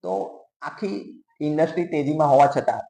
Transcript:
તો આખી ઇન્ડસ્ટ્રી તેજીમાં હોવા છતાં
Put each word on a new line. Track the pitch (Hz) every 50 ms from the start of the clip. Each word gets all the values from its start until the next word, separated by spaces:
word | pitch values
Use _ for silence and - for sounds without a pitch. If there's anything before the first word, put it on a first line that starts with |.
| -
તો | 90 95 98 95 - - - - _ _ _
આખી | - 147 - - 214 190 202 202 - - - - _ _ _ _
ઇન્ડસ્ટ્રી | 147 151 151 151 160 156 - 180 175 170
તેજીમાં | 165 151 143 139 151 156 156 143
હોવા | 139 135 143 139
છતાં | - 135 117 - 117 107 - -